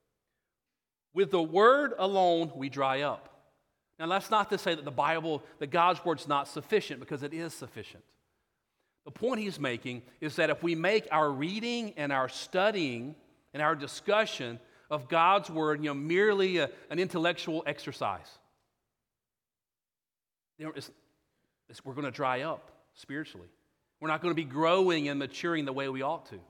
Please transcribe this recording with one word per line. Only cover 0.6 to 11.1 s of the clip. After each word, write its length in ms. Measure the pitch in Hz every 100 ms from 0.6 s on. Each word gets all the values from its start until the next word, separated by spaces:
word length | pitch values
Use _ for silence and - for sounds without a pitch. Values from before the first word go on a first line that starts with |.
| _ _ _ _ _
'With 180 | 170 196
the 100 | 180
Word 520 | 156 175 226 277 277 -
alone, 540 | 190 196 180 170 160 135
we 100 | 135
dry 340 | 131 135 131
up.'" 320 | 143 110 - - _ _ _ _ _ -
Now, 100 | 165
that's 220 | 190 -
not 200 | 214 196
to 80 | 190
say 180 | 185 160
that 80 |
the 80 | 143
Bible, 520 | 131 147 165 160 147 - -
that 80 | 143
God's 360 | 170 175 170
Word's 240 | 175 151 143
not 220 | 143 139
sufficient, 500 | 156 - 214 - 131
because 240 | 160 147
it 100 | 143
is 200 | 160 170
sufficient. 500 | - 123 113 101 - _ _ _ _ _ _ _ _ _ _ 143
The 60 |
point 280 | - 240 226
he's 220 | 208 147
making 420 | 139 120 127 123 - _
is 160 | 156 175
that 140 | 156
if 120 | 147
we 140 | 170 165
make 320 | 175 220
our 220 | 220